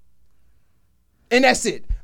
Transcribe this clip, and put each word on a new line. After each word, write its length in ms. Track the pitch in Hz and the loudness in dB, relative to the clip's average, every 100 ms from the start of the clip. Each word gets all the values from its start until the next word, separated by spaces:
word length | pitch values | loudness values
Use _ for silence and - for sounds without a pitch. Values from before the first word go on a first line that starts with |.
| - - - _ _ _ _ _ _ _ _ _ - | -20 -20 -20 _ _ _ _ _ _ _ _ _ -2
and 140 | 240 | 2
that's 220 | 262 240 233 | 2 2 -2
it. 200 | - - - | -6 -6 -6